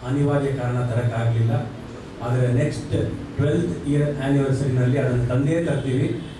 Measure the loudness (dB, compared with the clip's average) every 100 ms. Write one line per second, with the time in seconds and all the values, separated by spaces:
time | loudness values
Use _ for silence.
0 | -2 0 2 2 0 -2 -2 0 0 0
1 | 0 0 0 2 2 0 -2 -8 -12 -14
2 | -14 -10 -2 0 2 2 0 -2 -4 -2
3 | -2 -4 -8 0 2 2 0 -4 0 0
4 | 0 -2 0 2 2 0 0 2 2 2
5 | 2 0 2 2 2 2 0 0 0 0
6 | 0 -2 -8